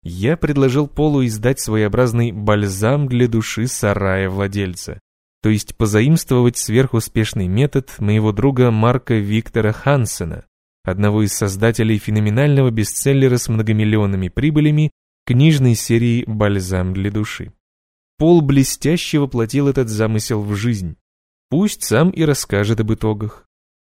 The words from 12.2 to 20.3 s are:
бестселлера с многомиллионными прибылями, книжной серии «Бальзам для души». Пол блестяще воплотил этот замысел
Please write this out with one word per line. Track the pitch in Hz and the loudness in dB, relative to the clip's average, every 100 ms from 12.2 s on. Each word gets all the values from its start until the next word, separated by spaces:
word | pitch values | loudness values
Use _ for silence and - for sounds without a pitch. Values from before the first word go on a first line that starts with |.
| 107 110 147 139 127 | 0 0 2 2 2
бестселлера | 110 101 - 139 139 135 123 | 0 -4 -2 0 2 2 2
с | - | 0
многомиллионными | 110 107 107 107 107 101 95 92 | -2 0 0 2 2 0 -2 -4
прибылями, | - 147 151 151 151 151 - _ _ | -2 0 2 2 2 0 -4 _ _
книжной | - 123 156 147 127 | -2 4 4 6 2
серии | 110 - 117 120 117 | 2 2 0 2 0
«Бальзам | - 107 104 101 92 92 92 | -2 -2 0 0 -2 -2 -2
для | 95 98 | -2 -4
души». | 107 107 - - - _ _ _ _ _ - | -4 -6 -8 -14 -18 _ _ _ _ _ 0
Пол | 156 175 | 4 6
блестяще | 139 139 131 - 139 170 - 151 | 6 4 2 0 -2 -2 0 -2
воплотил | 139 120 117 139 143 | 0 -2 -2 0 0
этот | 135 117 | 0 -2
замысел | 107 110 110 - | -2 0 -2 -2